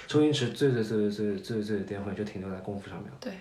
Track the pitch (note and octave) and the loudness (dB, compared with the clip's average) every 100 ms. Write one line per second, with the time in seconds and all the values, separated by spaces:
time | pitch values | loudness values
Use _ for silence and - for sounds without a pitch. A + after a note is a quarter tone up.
0 | - D3+ D3+ C#3 A#2+ - C#3+ A#2 G#2+ A2 | 0 4 6 4 2 4 4 4 2 2
1 | G#2 G#2 G#2 F#2+ - A2+ G#2 G2+ F#2 G2+ | 2 2 0 -2 -2 -2 0 -2 -2 -6
2 | G2+ G2 G#2 F#2+ F#2+ F#2+ - G2+ F#2+ F2 | -4 -4 -4 -6 -6 -6 -6 -8 -8 -10
3 | - C3 - F#3 | -12 -12 -10 -4